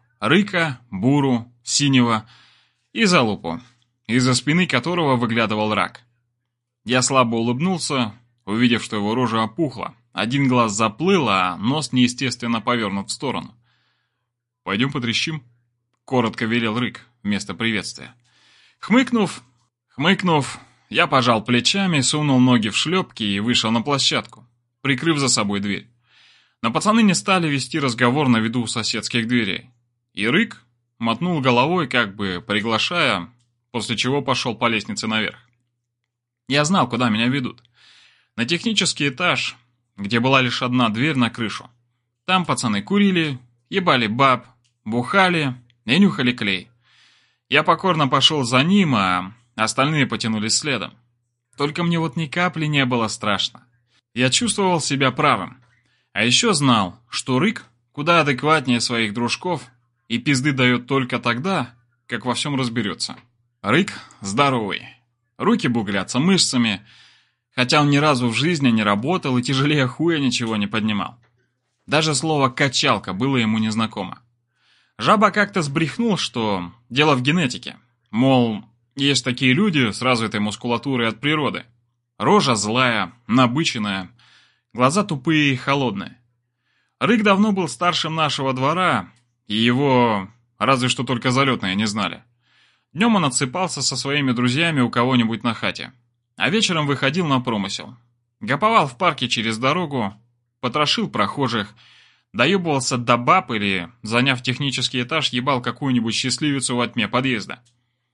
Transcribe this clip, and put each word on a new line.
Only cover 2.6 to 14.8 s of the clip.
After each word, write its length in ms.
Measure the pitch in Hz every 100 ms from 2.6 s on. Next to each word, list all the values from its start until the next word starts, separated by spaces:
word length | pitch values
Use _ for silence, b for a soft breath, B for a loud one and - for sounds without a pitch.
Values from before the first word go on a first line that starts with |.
| b b b
и 140 | 220 208
Залупу, 540 | 175 113 98 82 82 - _ _ _ -
из-за 300 | 123 127 123
спины 320 | 147 170 180
которого 480 | 127 147 175 147 123
выглядывал 580 | 120 117 110 107 107
Рак. 280 | 101 90 - _ _ _ _ _ _ _ _ 107
Я 160 | 127
слабо 360 | - 135 120 113
улыбнулся, 760 | 117 123 180 175 - 139 110 - _ _ -
увидев, 380 | 110 123 113
что 140 | - 107
его 180 | 104 120
рожа 260 | 120 113
опухла, 540 | 110 - 147 107 - - _
один 360 | - 110 139 135
глаз 260 | 123 113
заплыл, 540 | 101 110 104 175 190 117
а 300 | 95 90 87
нос 340 | 107 151 139
неестественно 680 | 127 120 123 135 - 117 117
повёрнут 480 | 104 120 104 101 95
в 40 |
сторону. 420 | - 135 98 - _ _ _ _ _ _ _ _ _ _ _
«Пойдём 280 | 92 101